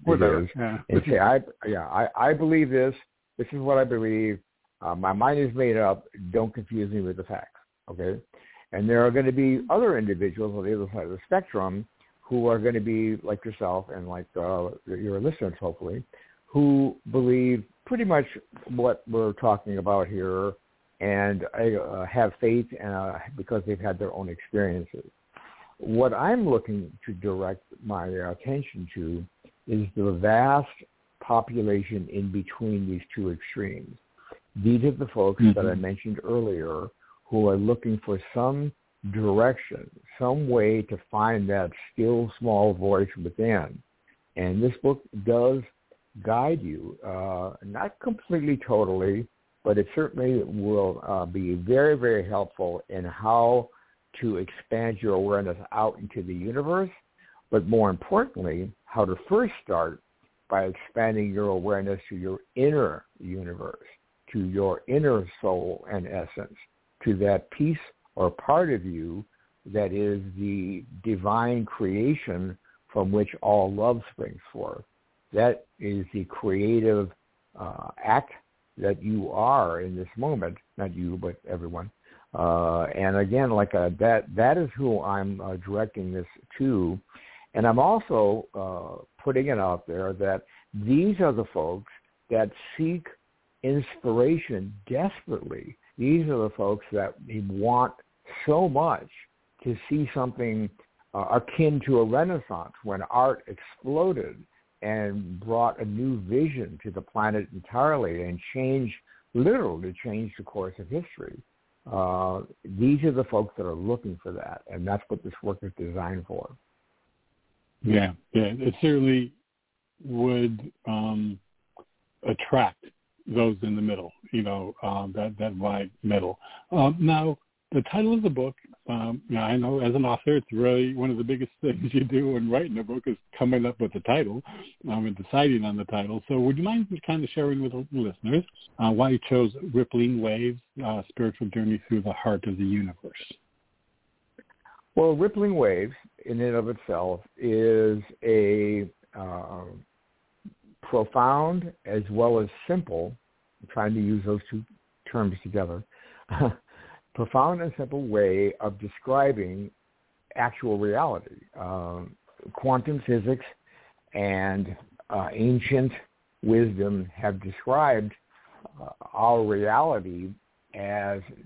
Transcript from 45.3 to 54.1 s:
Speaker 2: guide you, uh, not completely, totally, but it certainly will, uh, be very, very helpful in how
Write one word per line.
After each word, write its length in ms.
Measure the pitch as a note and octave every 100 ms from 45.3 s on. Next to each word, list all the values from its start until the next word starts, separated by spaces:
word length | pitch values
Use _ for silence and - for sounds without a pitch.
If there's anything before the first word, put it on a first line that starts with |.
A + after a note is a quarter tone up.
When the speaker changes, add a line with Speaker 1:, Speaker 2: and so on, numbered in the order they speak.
| A#2+ B2 C3+ - _ _ _ _ G#2
Speaker 2:
guide 380 | G2+ A#2 C#3+ D#3+
you, 360 | F2 D#2 - - G2
uh, 460 | F#2 F#2+ F2+ F#2 -
not 340 | G2+ G#2+ G3+ -
completely, 560 | B3 A3 - E3+ D3 C#3 -
totally, 640 | G#2+ F#2+ F#2 F#2+ G2+ A#2 _ _ _
but 160 | G#2+ G#2
it 80 | G2
certainly 480 | D#3 D#3 - B2+ B2
will, 580 | - G2+ G2+ G#2 F#2+ - -
uh, 200 | F#2+ E2+
be 280 | F#2+ F2+
very, 420 | F2+ F#2 C3 D3+ C#3
very 280 | A#2+ G#2 F#2
helpful 560 | G2+ F#2+ - F2+ F2 -
in 160 | F#2
how 640 | F2 - G#2+ A#2 A#2 B2 A#2+ _ _ _ _